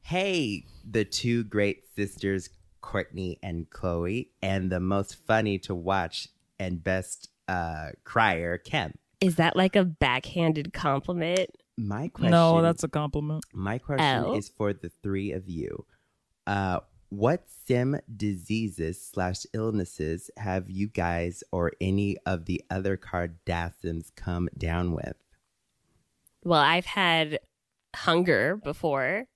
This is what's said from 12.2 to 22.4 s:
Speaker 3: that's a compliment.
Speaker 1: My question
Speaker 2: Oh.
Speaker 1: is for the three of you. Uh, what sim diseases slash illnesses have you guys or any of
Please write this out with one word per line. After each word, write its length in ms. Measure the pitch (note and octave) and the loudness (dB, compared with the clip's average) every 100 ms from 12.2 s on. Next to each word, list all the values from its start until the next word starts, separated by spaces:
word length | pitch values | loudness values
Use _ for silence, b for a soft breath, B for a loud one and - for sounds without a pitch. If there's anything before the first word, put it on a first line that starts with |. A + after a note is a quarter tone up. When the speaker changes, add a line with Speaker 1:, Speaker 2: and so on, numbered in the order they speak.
| F3 E3+ E3 E3 | 6 8 8 8
Speaker 3:
that's 200 | E3 E3 | 6 2
a 20 | D3+ | -2
compliment. 560 | D3+ D3 D3 D3+ D#3 - | -2 -2 -2 -2 -4 -6
Speaker 1:
My 240 | - G2 A#2+ | -4 -4 -4
question 460 | - C#3+ D3+ B2+ | -2 2 4 4
Speaker 2:
Oh. 120 | D#2 | 2
Speaker 1:
is 120 | D#3 - | -2 -6
for 240 | - G#2 | -2 -2
the 180 | G2 E2+ _ | -2 -8 _
three 300 | G2+ G2 G2+ | -4 -2 -2
of 160 | D2+ F#2+ | -6 -6
you. 360 | E2 A1+ - - _ _ _ _ _ - | -6 -6 -8 -14 _ _ _ _ _ -4
Uh, 320 | G2+ F#2+ F2+ - _ _ | 0 0 -2 -4 _ _
what 360 | G2 A2+ F3 _ - | 0 2 2 _ -20
sim 340 | - B2 C3 C#3+ - | 0 2 2 -2 -6
diseases 880 | G#2 G#2 F#2 E2 A2 G#2+ F2 D#2+ F2+ | -4 -4 -4 -2 -2 -2 -4 -6 -6
slash 420 | - - F2+ F#2 - | -8 -2 -2 -2 -6
illnesses 760 | G#2+ A2+ G#2+ F2 - D#2 E2 - - | -4 -2 0 -4 -4 -4 -4 -8 -8
have 320 | G2+ F#2 F#2+ | -4 -2 -4
you 180 | F#2+ G#2 | -6 -4
guys 560 | - F2 E2+ E2+ F2 - | -2 -2 0 -2 -6 -6
or 200 | F2+ E2+ - | 0 0 0
any 340 | F#2+ G2 G2+ - | 0 2 0 -2
of 200 | - F2+ | -4 -4